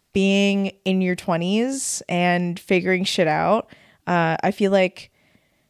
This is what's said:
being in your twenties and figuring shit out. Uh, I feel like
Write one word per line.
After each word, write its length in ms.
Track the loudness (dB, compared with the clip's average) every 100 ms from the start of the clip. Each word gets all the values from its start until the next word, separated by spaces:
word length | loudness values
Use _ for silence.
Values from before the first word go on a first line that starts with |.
| _
being 580 | 0 2 2 2 0 -2 -4 -2
in 160 | 0
your 140 | 0 -2
twenties 840 | -2 -2 0 0 -2 -4 -6 -8 -4
and 520 | 0 2 2 -2 -6
figuring 440 | 0 0 2 -2
shit 240 | -2 0 0
out. 420 | 2 0 0 -2 -16 -20 _ -2
Uh, 300 | 0 0 0
I 100 | -2
feel 200 | 0 0
like 400 | 2 2 -2 -20 _ _ _ _ _